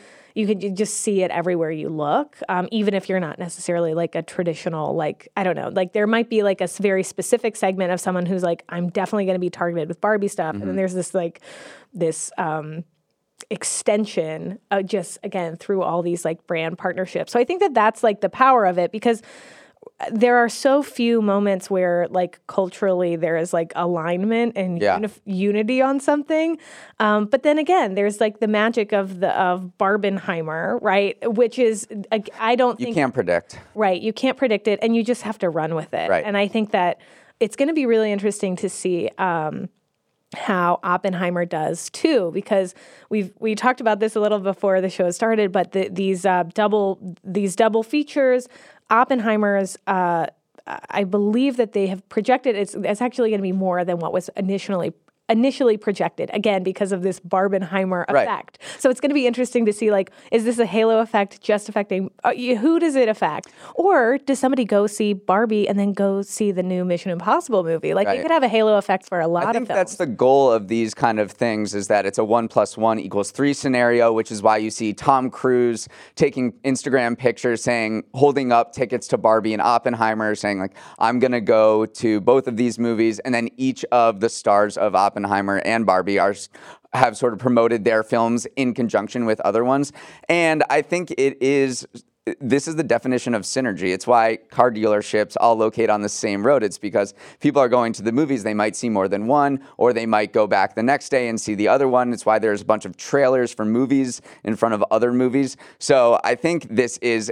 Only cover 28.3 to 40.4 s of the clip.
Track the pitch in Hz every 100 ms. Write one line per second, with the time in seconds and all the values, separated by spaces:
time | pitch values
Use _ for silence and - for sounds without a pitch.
28.3 | 208 214 208 220 226 208 202 190 180 185
29.3 | - 180 180 180 - 196 208 196 190 -
30.3 | 170 156 160 185 240 208 196 202 - 233
31.3 | 220 233 240 233 214 - 214 190 214 202
32.3 | - 220 240 247 226 240 208 131 127 90
33.3 | 85 - - - 208 202 180 220 214 262
34.3 | 262 262 202 214 196 226 233 220 233 208
35.3 | - 180 156 156 165 156 - 82 175 208
36.3 | 202 202 220 208 202 175 - _ - _
37.3 | - 220 - 277 311 254 226 214 202 208
38.3 | 202 196 180 190 - 185 175 - - 185
39.3 | 170 156 - - _ _ _ _ _ _
40.3 | -